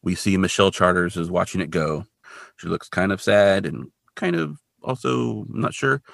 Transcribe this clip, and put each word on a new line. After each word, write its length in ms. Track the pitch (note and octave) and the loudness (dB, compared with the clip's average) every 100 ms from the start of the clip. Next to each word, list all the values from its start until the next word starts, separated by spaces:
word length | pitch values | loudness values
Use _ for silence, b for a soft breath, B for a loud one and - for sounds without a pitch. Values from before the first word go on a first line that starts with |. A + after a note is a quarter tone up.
we 120 | - | -2
see 220 | F2+ - F#2+ | -2 2 2
Michelle 360 | F2+ - G2 | 2 4 2
Charters 440 | - F2+ F2+ F2 F2 | 4 2 4 0 -2
is 140 | E2+ | -2
watching 300 | F2+ E2+ F#2 | -2 -2 -4
it 100 | D#2+ | -4
go. 360 | E2+ D#2 D2+ - _ B B B _ | -2 -2 -4 -8 _ B B B _
She 100 | E2+ | -6
looks 220 | E2+ - | -6 -4
kind 240 | - F#2+ | -2 -2
of 100 | G2 | 0
sad 420 | - G#2 G2+ G2 | 2 4 6 4
and 280 | F#2+ A#1+ - _ _ - | 0 -6 -12 _ _ -6
kind 200 | F#3 E3+ | -2 -2
of 220 | D#3 D3+ _ _ | -2 -8 _ _
also 640 | - C3 C3 B2+ A#2+ G#2+ A2+ | -6 -4 -2 0 -2 -4 -8
not 240 | A2+ A#2 | -4 -4
sure, 300 | - C3+ C#3 B | 0 0 0 B